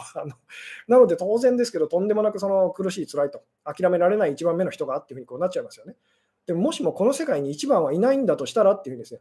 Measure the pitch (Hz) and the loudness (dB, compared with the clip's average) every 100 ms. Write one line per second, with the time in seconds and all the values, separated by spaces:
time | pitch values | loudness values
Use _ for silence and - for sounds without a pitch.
0 | - 156 147 - _ - - - - 247 | -16 -12 -12 -16 _ -20 -18 -18 4 6
1 | 208 165 185 233 254 247 233 165 151 175 | 8 4 0 2 2 2 0 -2 0 0
2 | 202 214 214 202 196 196 185 185 190 185 | 0 2 0 -2 -2 2 0 0 -4 -4
3 | 151 143 143 - - _ 147 143 185 180 | -6 -4 -4 -4 -18 _ -14 -2 2 4
4 | 175 214 170 143 170 170 185 - 135 135 | 2 2 0 0 -2 0 -2 -4 -6 -6
5 | - 131 123 127 180 170 113 - 185 - | -8 -16 -14 -6 -4 -4 -10 -16 -20 -20
6 | _ _ _ _ - 170 269 320 185 - | _ _ _ _ -6 -2 0 0 -4 0
7 | 220 277 302 151 139 147 269 190 - 160 | 0 0 -2 -2 -4 -6 0 2 2 2
8 | 247 277 220 143 131 226 196 202 131 123 | 2 2 0 0 -2 2 4 2 -4 -12
9 | - 120 | -14 -18